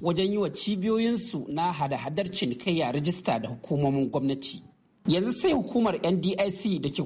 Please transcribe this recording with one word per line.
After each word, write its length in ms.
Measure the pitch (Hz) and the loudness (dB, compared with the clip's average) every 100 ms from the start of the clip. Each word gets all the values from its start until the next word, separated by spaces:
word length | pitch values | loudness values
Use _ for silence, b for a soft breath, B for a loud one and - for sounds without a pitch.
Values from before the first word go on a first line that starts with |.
wajen 300 | 170 170 190 | 0 2 2
yi 60 | 208 | 2
wa 120 | 170 | 0
cibiyoyinsu 960 | - - 202 208 220 233 233 - 151 139 | -2 -2 0 2 2 2 0 -4 -6 -4
na 240 | 147 170 | -2 -2
hada-hadar 580 | 147 139 127 135 156 190 | 0 -2 -2 -4 -4 -4
cinikayya 580 | - 123 120 202 165 131 | -2 -4 -2 0 0 2
rajista 460 | 139 151 175 - 117 | 0 -2 -2 -2 -2
da 100 | 107 | -2
hukumomin 640 | 120 - 143 139 139 127 | -8 -2 0 2 2 2
gwamnati. 520 | 139 135 135 - - - _ _ _ - | 0 0 -2 -6 -10 -16 _ _ _ 2
Yanzu 260 | 170 220 | 2 2
sai 200 | - 381 | 2 2
hukumar 480 | 285 185 240 226 - | 2 2 2 2 2
N 180 | 170 185 | 2 2
D 140 | 175 196 | 2 0
I 140 | 196 | 0
C 280 | 185 214 170 | 0 -2 0
da 80 | 139 | -2
ke 120 | 139 | -2